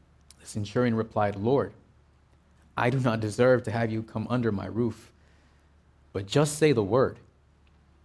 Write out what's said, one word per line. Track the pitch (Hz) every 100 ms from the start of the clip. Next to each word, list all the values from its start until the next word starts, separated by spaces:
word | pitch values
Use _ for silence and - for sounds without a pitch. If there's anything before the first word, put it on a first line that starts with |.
| _ _ _ -
The | -
centurion | 110 104 127 123
replied, | 113 113 - 104 101
'Lord, | 104 135 92 - _ _ _ _ _ _ _ _ _ -
I | 120
do | 131
not | 123 113
deserve | 107 101 123 127
to | 113
have | 107 117
you | 110
come | 110 - 107
under | 120 113
my | 101 95
roof, | 98 120 110 - _ _ _ _ _ _ _ _ _ _
but | 98 101
just | - 151 -
say | 156
the | 123
word, | 98 117 110 - - _ _ _ _ _ _ _